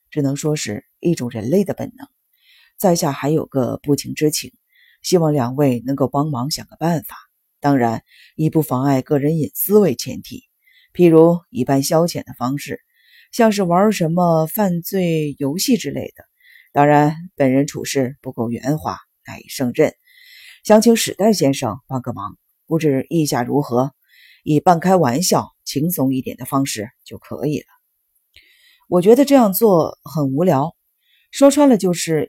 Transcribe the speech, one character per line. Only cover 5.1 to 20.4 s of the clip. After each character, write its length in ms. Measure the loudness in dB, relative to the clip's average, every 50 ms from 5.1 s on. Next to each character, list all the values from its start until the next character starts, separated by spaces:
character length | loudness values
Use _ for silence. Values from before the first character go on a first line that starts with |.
| 0 2
望 120 | 2 2
两 240 | 0 0 -2 -2 -2
位 280 | 0 0 0 0 0 -4
能 100 | -4 -4
够 120 | -2 -2 -2
帮 240 | -2 -2 -2 -2
忙 180 | -4 -4 -6 -6
想 160 | -6 -8 -10
个 100 | -14 _ -6
办 260 | -4 -2 -2 -4 -6
法。 120 | -10 -16 -20 -20 _ _ _ _ _ _ _
当 180 | 0 0 2 2
然， 260 | 2 0 -2 -4 -8 _ _ -20 -20 -14 _
以 140 | -2 -2 0
不 140 | 0 0 -2
妨 200 | 0 -2 -2 0
碍 200 | 0 0 0 0
个 160 | 0 0 0
人 180 | 0 0 0 -2
隐 140 | -2 -4 -6
私 240 | -6 -2 2 4 4
为 160 | 4 4 0
前 300 | -2 -6 -10 -12 -14 -14
提， 220 | -16 -18 -18 -20 _ _ _ _ _ _ _ _ _
譬 160 | 0 4 6 6
如 320 | 8 8 8 6 4 2 -4 _
以 120 | -6 -6 -2
办 200 | 0 0 0 0
消 240 | 0 0 0 0 0
遣 180 | -4 -8 -12
的 80 | -14 -12
方 240 | -8 -6 -6 -6 -6
式， 240 | -8 -10 -12 -14 _ _ _ _ _ _ _ _ _ _
像 200 | -2 0 2 2
是 100 | 2 0
玩 300 | 0 0 2 2 4 2
什 180 | 2 0 -2 -2
么 360 | 0 0 2 2 2 2 0 -2
犯 340 | -2 -2 -2 -2 -2 -4
罪 540 | -6 -4 -4 -2 -2 0 -2 -2 -2 -4 -6 -6
游 220 | -6 -4 -4 -4
戏 180 | -2 0 0 0
之 140 | -2 -4
类 200 | -8 -8 -10 -12 -14
的。 100 | -18 -20 _ _ _ _ _ _ _ _ _
当 160 | 0 2 4 6
然， 420 | 6 6 4 2 0 -4 -10 -10 _
本 160 | 0 0 2
人 160 | 2 2 0 -2
处 180 | -4 -8 -8
事 320 | -6 -4 -2 -2 -4 -6 -10
不 120 | -14 -12
够 180 | -8 -6 -6 -4
圆 300 | -6 -6 -4 -4 -4 -4
滑， 180 | -6 -8 -10 -10 -12 _ _ _ _ -18
难 120 | -18 -18
以 80 | -16 -14
胜 240 | -10 -6 -6 -4 -2
任， 180 | 0 0 -2 -2 _ _ _ _ _ _ -20 -20 -20